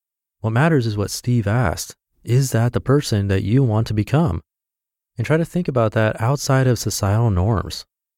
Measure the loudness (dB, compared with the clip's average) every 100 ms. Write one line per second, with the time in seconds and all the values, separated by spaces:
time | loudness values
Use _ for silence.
0 | _ _ _ _ -2 0 2 2 0 -2
1 | -4 -4 -2 0 0 0 0 -4 -10 -16
2 | _ _ -2 0 2 0 0 -2 0 0
3 | 2 -2 0 0 2 2 2 0 0 -2
4 | 0 0 0 -2 -8 _ _ _ _ _
5 | _ -8 -2 0 0 -4 -2 0 2 2
6 | 0 0 -2 -2 0 2 2 0 -2 -2
7 | 0 2 2 2 2 0 -4 -12 -16 _
8 | _